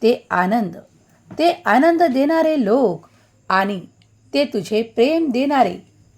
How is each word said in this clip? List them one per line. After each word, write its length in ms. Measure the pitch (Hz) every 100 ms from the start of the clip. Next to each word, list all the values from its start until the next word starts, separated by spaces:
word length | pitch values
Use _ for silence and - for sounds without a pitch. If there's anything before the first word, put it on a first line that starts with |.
ते 240 | 220 247 -
आनंद, 460 | 180 185 233 190 - - _ _ _ - -
ते 240 | 339 -
आनंद 380 | - 226 330 339
देणारे 640 | 339 262 285 320 320 311
लोक 420 | 202 247 226 165 - _ _ _ -
आणि 320 | 190 196 190 - _ _ _ _
ते 100 | 277
तुझे 380 | 285 208 160 214
प्रेम 480 | 226 - 254 330 320
देणारे 480 | 240 277 285 202 180 - _ _